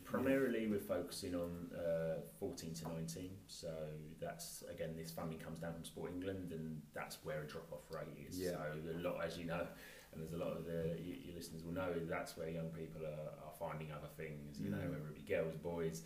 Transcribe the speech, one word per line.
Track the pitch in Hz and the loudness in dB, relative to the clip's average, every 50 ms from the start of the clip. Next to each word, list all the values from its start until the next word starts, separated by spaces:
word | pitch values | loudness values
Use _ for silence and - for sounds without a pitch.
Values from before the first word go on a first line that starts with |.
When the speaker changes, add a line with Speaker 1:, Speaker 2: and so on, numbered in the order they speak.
| - | -2
Speaker 1:
Primarily, | - 107 117 127 135 135 139 135 120 117 110 110 107 | 2 2 6 8 8 8 8 8 8 6 6 6 6
we're | 104 98 | 4 4
focusing | - - 95 87 87 85 - - 98 92 90 | 4 4 2 2 2 0 -2 -2 0 0 2
on, | 87 85 85 87 87 87 - - 85 | 2 2 2 0 -2 -4 -4 -2 0
uh, | 85 82 82 82 82 80 80 82 - - - - | 2 4 4 6 6 4 2 2 0 -4 -4 -2
fourteen | 101 92 82 - 82 82 82 | -2 -2 -2 -2 -4 -4 -2
to | 82 80 82 | -2 -2 -2
nineteen. | 82 82 82 82 85 92 90 92 98 101 - - | 0 0 0 0 -2 -2 -4 -6 -6 -8 -10 -10
So | - - - 82 80 78 78 78 76 76 76 76 80 - | -8 -6 -4 -2 -2 -2 -2 -2 -4 -4 -6 -8 -6 -4
that's, | 82 - - - - - - - - - 87 | -4 -4 -4 -4 -6 -6 -6 -6 -6 -6 -4
again, | 85 85 80 - | -2 -2 -2 -2
this | - 82 82 | -2 -4 -4
funding | - 85 85 80 80 78 | -2 -2 -2 0 -2 -2
comes | 78 78 80 80 | -4 -4 -4 -2
down | 85 85 80 | -2 -2 -2
from | 82 82 | -2 -4
Sport | - - - 80 82 90 | -6 -4 -4 -2 -2 0
England, | 90 92 98 95 95 92 - 82 | 0 0 0 0 0 0 -2 -2
and | 78 80 80 78 76 - - - | -2 -2 -2 -2 -4 -6 -6 -4
that's | 85 80 - - - - | -4 -4 -4 -4 -4 -2
where | 82 78 76 | -2 0 0
a | 76 73 | -2 -2
drop-off | 78 80 80 - - - - - | -4 -6 -6 -6 -8 -8 -6 -6
rate | 80 78 76 78 73 71 71 | -4 -4 -4 -4 -6 -6 -6
is. | - 92 90 | -4 -2 2
Speaker 2:
Yeah. | 92 87 | 2 2
Speaker 1:
So | 85 78 76 76 76 78 80 82 82 | 2 2 0 0 0 0 0 0 0
a | 85 | 2
lot, | 87 87 - 82 | 2 2 2 2
as | 82 82 82 87 | 2 0 0 0
you | 85 | 0
know, | 80 85 87 85 - - - - - - - - - - | 0 2 2 0 0 -4 -8 -12 -12 -12 -14 -14 -10 -6
And | 80 80 | -6 -4
as | 80 85 | -2 0
a | 85 | 0
lot | 82 82 82 | 2 2 0
of | 82 82 | 0 0
the, | 82 82 82 82 82 85 82 | 0 2 4 4 4 2 2
y-, | 82 87 - - - | 0 -2 -4 -4 -4
your | 87 87 | -6 -6
listeners | 85 82 - 82 80 82 | -6 -6 -6 -6 -4 -2
will | 85 85 | 0 0
know, | 92 92 90 85 82 80 80 | 2 2 4 2 2 2 2
that's | 82 87 82 - - 82 | 2 0 0 -2 -2 -2
where | 80 80 | -2 0
young | 82 82 82 80 | 0 0 0 0
people | 82 82 80 78 80 80 78 | -2 -2 -4 -4 -4 -4 -2
are, | 78 76 76 76 76 - 73 76 | -2 -2 -2 -2 -4 -6 -6 -8
are | 78 78 - | -8 -6 -4
finding | 82 78 78 78 78 78 | -2 -2 -2 -2 -4 -4
other | 73 73 76 76 - - | -4 -6 -6 -6 -6 -4
things, | 80 76 73 73 73 73 - - | -4 -4 -4 -6 -6 -6 -4 -2
you | 101 101 | 0 2
know, | 101 101 | 2 2
Speaker 2:
Mm. | - - | 2 2
Speaker 1:
whether | - 76 76 76 | 0 0 -2 -4
it | 73 | -6
be | - | -6
girls, | - - 92 85 82 82 82 80 | 0 4 4 6 6 4 2 0
boys, | - 85 85 85 82 82 82 - - | -2 0 2 2 2 2 2 0 -2